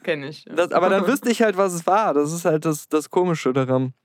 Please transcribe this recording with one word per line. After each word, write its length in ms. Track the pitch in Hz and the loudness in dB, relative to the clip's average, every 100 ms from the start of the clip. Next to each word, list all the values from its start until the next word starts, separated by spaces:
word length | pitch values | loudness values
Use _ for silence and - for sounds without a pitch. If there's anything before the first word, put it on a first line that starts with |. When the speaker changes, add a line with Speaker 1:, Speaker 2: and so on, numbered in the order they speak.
Speaker 1:
kenn 200 | - 156 | -6 -6
ich. 200 | 139 156 | -8 -14
Speaker 2:
Das, 280 | - 156 175 | -6 -2 0
aber 160 | - 180 | 2 2
dann 160 | 196 190 | 2 2
Speaker 1:
<laughs> 0 | |
Speaker 2:
wüsste 240 | 277 240 | 0 0
ich 100 | 226 | 2
halt, 140 | 220 185 | 2 2
was 160 | 196 | 0
es 140 | 175 175 | 0 0
war. 260 | 202 202 | 2 2
Das 180 | 143 147 | 0 0
ist 120 | 170 | -2
halt 200 | 175 156 | 0 0
das, 240 | 160 151 - | 0 -4 -2
das 200 | 151 - | -4 -2
Komische 420 | 180 180 160 127 | 0 0 0 0
daran. 420 | 131 127 131 131 - | 0 0 0 -2 -8